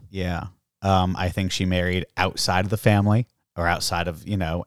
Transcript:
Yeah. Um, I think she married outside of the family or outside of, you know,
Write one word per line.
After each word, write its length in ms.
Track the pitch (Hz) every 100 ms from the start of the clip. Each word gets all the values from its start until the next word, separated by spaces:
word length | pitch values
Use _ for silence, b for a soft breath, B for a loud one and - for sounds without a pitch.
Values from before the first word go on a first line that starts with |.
| -
Yeah. 380 | 95 90 85 92 - _ _
Um, 340 | 98 95 92 92
I 120 | 90
think 220 | 92 95
she 140 | - 92
married 400 | 90 90 90 - -
outside 480 | 92 - - 92 98
of 40 |
the 60 | 107
family 500 | 110 104 104 107 107 _ _ -
or 120 | 85
outside 400 | 85 - 87 87
of, 200 | 80 -
you 80 | 101
know, 260 | 82 85